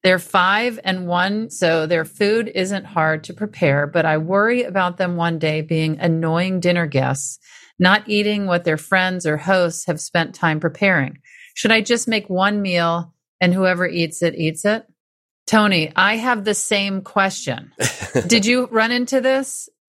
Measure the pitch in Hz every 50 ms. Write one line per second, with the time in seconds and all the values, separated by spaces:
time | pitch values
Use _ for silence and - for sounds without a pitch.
0 | - 185 185 180 175 - - 190 180 185 196 214 233 247 226 220 - 185 190 185
1 | 180 175 175 175 180 196 202 214 220 - - - 185 165 165 165 156 160 175 165
2 | 160 - - - 208 202 214 226 226 - - 190 185 190 202 190 196 - - 170
3 | 156 156 156 156 156 - 175 - 208 208 - - 180 147 139 143 147 147 160 170
4 | 156 160 156 156 160 165 190 196 208 226 240 247 240 - 185 196 185 180 175 -
5 | 190 180 175 170 170 170 165 156 160 156 156 156 156 156 170 160 160 156 156 151
6 | - 170 165 165 170 160 160 170 180 185 185 180 170 175 175 175 170 147 135 135
7 | 131 127 139 139 - - - - _ - - - - - _ _ 180 185 196 214
8 | 208 - 208 208 208 208 208 202 202 185 175 175 175 170 156 156 - - 196 190
9 | 185 185 185 180 - 160 151 151 - 175 196 185 180 165 165 - - - 156 156
10 | - - - 175 165 - - - - 165 156 156 151 160 - - 208 196 185 156
11 | 135 - - - _ _ - - - - _ - - 214 220 220 208 - 240 233
12 | - 233 226 214 208 - 185 180 190 202 208 208 202 190 175 170 170 170 170 170
13 | 170 - _ _ _ _ _ _ 180 180 180 190 190 185 180 175 180 170 - 175
14 | 165 156 160 - 175 165 - 175 160 156 160 - - 208 214 226 - _ _ _
15 | _ _ _ _ _ _ _ _ _ - - 220 208 208 190 170 156 156 - -
16 | 185 202 220 226 220 262 247 214 196 214 208 - - - 214 202 196 196 196 190
17 | 190 - - 202 196 196 190 - - - 120 120 - - _ - - 120 - -
18 | - - - 127 - 170 226 233 196 226 247 254 247 220 226 220 220 226 247 247
19 | 247 247 269 262 233 262 262 269 269 - - - - - _ _ _